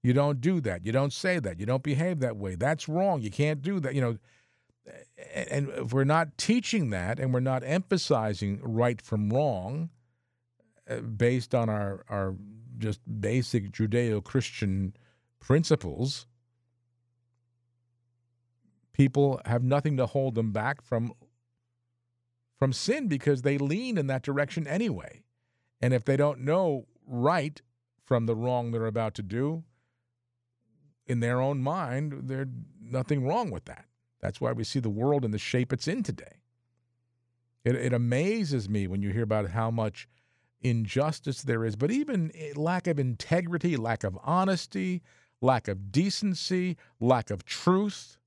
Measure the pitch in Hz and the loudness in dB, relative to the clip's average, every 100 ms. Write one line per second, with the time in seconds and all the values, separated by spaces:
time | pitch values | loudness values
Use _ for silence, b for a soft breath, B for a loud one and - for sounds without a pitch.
0 | 123 127 143 139 147 180 117 87 95 127 | 4 4 4 2 2 2 0 -2 0 0
1 | 143 - 185 180 101 85 104 131 147 139 | 0 0 -2 0 -2 -4 -2 0 0 0
2 | 175 170 127 110 98 90 131 156 - 160 | 0 0 -2 -2 -6 -2 0 0 -2 0
3 | 196 156 107 95 147 151 147 196 135 135 | 2 2 -2 0 0 0 -2 -2 -2 0
4 | 120 113 b b b b b _ - - | 0 -2 b b b b b _ -20 -20
5 | - - - - - 139 139 - 123 131 | -20 -20 -10 -8 -2 -2 -2 -4 -2 2
6 | 135 156 160 - - 240 - 220 135 95 | 4 4 2 -2 2 2 2 0 0 0
7 | 90 120 131 127 131 127 123 170 185 180 | -2 -2 0 2 2 0 0 -2 2 0
8 | - 131 110 98 104 101 - 113 120 117 | 4 2 2 0 -2 -2 -2 2 2 2
9 | - 110 104 123 147 98 92 143 165 _ | -2 0 2 2 2 0 -6 -6 -8 _
10 | _ _ _ _ _ _ _ _ - 117 | _ _ _ _ _ _ _ _ -10 -8
11 | 117 104 120 127 113 123 113 107 101 95 | -6 2 4 4 2 0 2 0 -2 -6
12 | - 101 95 95 101 113 120 120 110 101 | -6 -2 -2 -4 -12 -18 -16 -4 -4 -4
13 | - 110 104 127 120 113 98 - 110 117 | -6 -2 2 2 2 0 -2 0 2 2
14 | 120 107 - 135 - - 101 95 95 - | 2 0 0 -2 -2 -2 0 0 -2 -6
15 | b b b _ - 143 160 151 90 69 | b b b _ 2 2 4 0 0 -4
16 | 131 - - _ _ _ _ _ _ _ | -4 -4 -12 _ _ _ _ _ _ _
17 | _ _ _ _ _ _ _ _ _ _ | _ _ _ _ _ _ _ _ _ _
18 | _ _ _ _ _ _ _ _ _ - | _ _ _ _ _ _ _ _ _ 4
19 | 139 143 143 131 - 120 127 143 151 135 | 4 6 2 2 0 0 2 2 2 0
20 | 120 143 135 113 113 107 117 139 - 117 | 0 0 0 0 0 0 -2 -4 -4 -2
21 | 117 - - _ _ _ _ _ _ _ | -2 -8 -20 _ _ _ _ _ _ _
22 | _ _ _ _ _ _ 135 - - 294 | _ _ _ _ _ _ 0 0 0 0
23 | 240 139 147 135 135 139 139 180 254 202 | 0 0 2 2 2 0 0 -2 -2 -2
24 | 135 131 143 139 143 165 147 170 226 98 | -2 -2 -2 -2 -2 -4 -2 -2 0 -2
25 | - - _ _ _ _ _ _ 123 127 | -8 -18 _ _ _ _ _ _ 2 2
26 | 143 135 147 127 131 175 180 135 - _ | 2 4 4 2 0 2 2 0 -6 _
27 | - 123 135 175 147 143 _ _ _ _ | -8 2 4 4 0 -8 _ _ _ _
28 | _ 123 117 110 123 123 120 117 113 110 | _ 2 2 0 0 0 -2 -2 -2 0
29 | 110 - 101 113 139 165 160 _ _ _ | -2 -4 -6 -2 -2 -2 -10 _ _ _
30 | _ _ _ _ _ _ _ _ _ _ | _ _ _ _ _ _ _ _ _ _
31 | - 120 120 123 135 143 131 180 143 131 | -4 -2 0 2 0 0 -2 -2 -2 -4
32 | 151 135 127 135 135 120 110 - 117 131 | -4 -6 -6 -6 -6 -8 -14 -18 -6 -4
33 | 127 143 127 214 214 90 - - - _ | 0 0 2 0 -2 -6 -10 -20 -20 _
34 | _ _ 95 95 120 117 113 135 113 104 | _ _ -6 -2 -4 -2 -2 -2 -2 0
35 | 131 147 120 104 - 123 123 123 - 240 | 2 2 0 -2 0 0 0 -2 -2 -4
36 | 208 92 - - _ _ _ _ _ _ | -4 -6 -12 -20 _ _ _ _ _ _
37 | _ _ _ _ _ _ 120 123 123 120 | _ _ _ _ _ _ 0 0 2 2
38 | 120 123 180 226 170 135 98 104 95 98 | 2 0 0 0 0 -2 -2 -2 -2 -2
39 | 101 104 110 107 98 101 113 113 110 - | -2 0 0 0 0 -2 -2 0 -2 -6
40 | - _ _ _ _ _ 127 117 104 131 | -20 _ _ _ _ _ 0 0 0 0
41 | 151 156 - 131 131 117 113 104 143 254 | 0 -2 -6 -6 -2 0 -2 0 0 0
42 | 302 220 160 165 151 143 160 180 175 147 | 0 -2 -2 -6 -10 -4 0 0 0 0
43 | 127 117 - 170 170 170 175 143 113 113 | 0 -4 0 0 2 -2 0 0 0 -2
44 | 101 95 - 175 190 180 - 196 185 180 | -2 -4 0 2 2 0 -2 -4 -2 -4
45 | b b b b 123 123 - 98 98 131 | b b b b 2 2 0 -6 0 2
46 | 190 - 208 180 - 185 180 160 b b | 2 0 -2 -2 -2 0 0 -4 b b
47 | 117 127 - 98 - - - 185 208 - | 2 2 2 -8 -8 0 4 4 2 -6
48 | - - | -16 -20